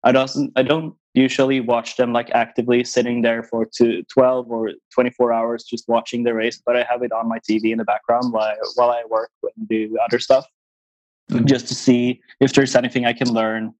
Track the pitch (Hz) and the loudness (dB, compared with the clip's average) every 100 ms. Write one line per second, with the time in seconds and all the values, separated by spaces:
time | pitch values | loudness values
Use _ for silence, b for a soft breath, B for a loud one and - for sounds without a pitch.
0 | 120 131 135 139 143 - 131 156 160 - | 4 2 2 -4 -4 -2 0 0 -2 -14
1 | _ - 131 - 135 135 117 117 113 - | _ 2 2 2 0 0 0 -2 -2 -2
2 | 123 120 117 117 117 - 117 120 123 - | 0 0 0 -2 0 -4 2 0 2 -2
3 | 120 120 117 117 113 113 110 - 117 90 | 0 0 0 0 -4 -6 -6 2 2 2
4 | - - 127 127 117 117 110 - _ - | -2 2 2 2 -4 -6 -6 -8 _ -2
5 | 123 - 120 113 113 117 - 113 - 117 | -2 0 0 2 -2 -6 -8 -12 -2 -2
6 | 113 120 120 113 113 117 - 120 120 123 | -2 -4 -2 0 -4 -4 -2 -2 0 -4
7 | 123 113 117 113 - 110 110 113 101 107 | -4 -4 -4 -6 -2 0 0 -2 -2 -4
8 | - 120 123 113 107 107 110 - 120 120 | 0 0 0 -2 -2 -4 -6 0 2 0
9 | 113 113 113 _ - 113 110 110 107 110 | -2 -4 -4 _ -12 -10 -4 -2 -2 -2
10 | 113 120 - 135 135 _ _ _ _ _ | -2 -2 0 0 0 _ _ _ _ _
11 | _ _ _ 117 131 131 - 127 - 123 | _ _ _ 0 2 2 0 -2 2 4
12 | 123 123 b b 139 - 131 127 120 131 | 2 -4 b b 2 4 4 2 0 -2
13 | 120 120 123 113 110 110 110 | -2 -2 -2 0 0 -2 -6